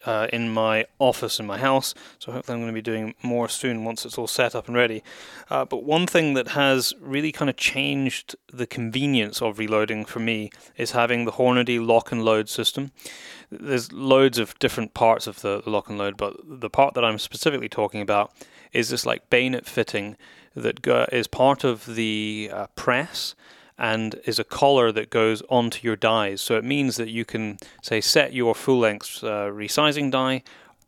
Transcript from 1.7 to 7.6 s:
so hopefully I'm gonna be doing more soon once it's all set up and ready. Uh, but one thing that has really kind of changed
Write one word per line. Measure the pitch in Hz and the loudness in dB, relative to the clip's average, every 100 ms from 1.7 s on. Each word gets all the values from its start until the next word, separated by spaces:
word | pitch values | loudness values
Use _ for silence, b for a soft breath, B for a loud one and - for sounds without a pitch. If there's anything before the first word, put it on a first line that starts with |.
| 135 - - B B | 2 0 -10 B B
so | - | -12
hopefully | - - | -10 -6
I'm | 117 | -6
gonna | 117 | -6
be | 113 | -6
doing | 113 110 110 - | -4 -4 -6 -6
more | 123 120 113 | -2 -2 -2
soon | - 131 113 | -2 -4 -2
once | 113 113 117 | -4 -8 -8
it's | 127 | -8
all | 113 | -6
set | - 120 | -2 -2
up | 117 113 | -2 -2
and | 120 | 2
ready. | 117 110 - B B B B | 2 0 -12 B B B B
Uh, | 139 | -2
but | 131 123 | -2 -4
one | 143 160 180 | 0 0 2
thing | 175 156 | 2 2
that | 131 120 | 0 0
has | 143 139 131 120 - | 2 4 4 0 -6
really | 135 139 156 | -6 -4 -4
kind | - 143 | -2 -2
of | |
changed | - | 0